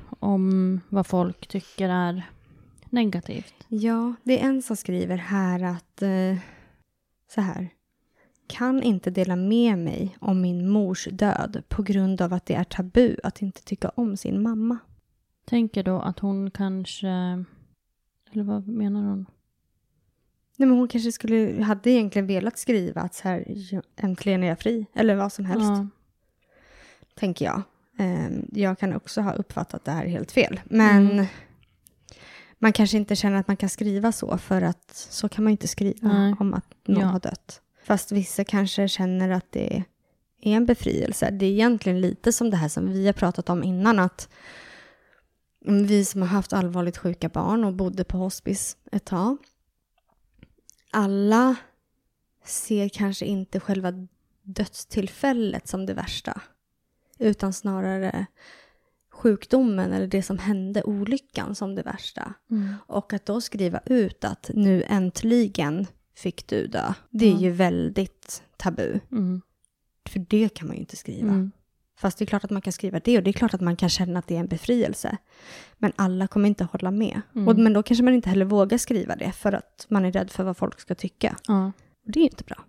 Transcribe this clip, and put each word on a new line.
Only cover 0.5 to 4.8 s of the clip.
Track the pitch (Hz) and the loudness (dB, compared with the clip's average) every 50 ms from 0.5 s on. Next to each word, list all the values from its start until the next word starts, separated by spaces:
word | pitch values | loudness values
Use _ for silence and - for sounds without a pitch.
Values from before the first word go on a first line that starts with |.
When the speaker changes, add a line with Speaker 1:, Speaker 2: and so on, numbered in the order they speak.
| 190 190 185 185 185 180 175 - | 2 2 2 2 0 -2 -4 -2
Speaker 1:
vad | 202 196 180 | -2 -2 0
folk | - - 180 175 180 175 - - | 0 0 0 0 0 -2 -8 -12
tycker | - - 196 - - - - 190 185 | -10 -10 -10 -10 -10 -6 -4 -2 0
är | 180 180 180 175 175 185 175 - - - _ _ - - - - _ _ - - | 0 0 0 0 -2 -6 -8 -12 -16 -20 _ _ -20 -20 -20 -20 _ _ -10 -4
negativt. | - 240 226 208 185 175 - - - - - - - - - - | 0 0 2 2 0 -4 -6 -8 -10 -10 -10 -12 -16 -20 -12 -8
Speaker 2:
Ja, | 233 214 208 233 233 226 233 240 240 - - | -4 -2 0 0 0 0 0 -2 -4 -4 0
det | 247 262 247 | 0 2 2
är | - 269 | 2 2
en | 269 262 254 | 0 0 -2
som | - 226 | -4 -6
skriver | 202 | -6